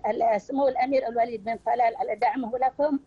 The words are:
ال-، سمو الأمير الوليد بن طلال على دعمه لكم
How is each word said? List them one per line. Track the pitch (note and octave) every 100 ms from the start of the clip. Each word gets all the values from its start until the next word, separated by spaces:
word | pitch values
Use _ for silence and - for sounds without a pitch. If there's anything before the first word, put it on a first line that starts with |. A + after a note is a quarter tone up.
| G#3+
ال-، | A#3+ A#3 G#3
سمو | - C4+ C#4
الأمير | C4 B3+ C4+ A#3
الوليد | A#3 A#3 A3+
بن | G3+ A3+ A3+
طلال | A#3+ A#3 A3+
على | G3 G#3+
دعمه | B3 C4+ A3 B3
لكم | C4 - D4+ C#4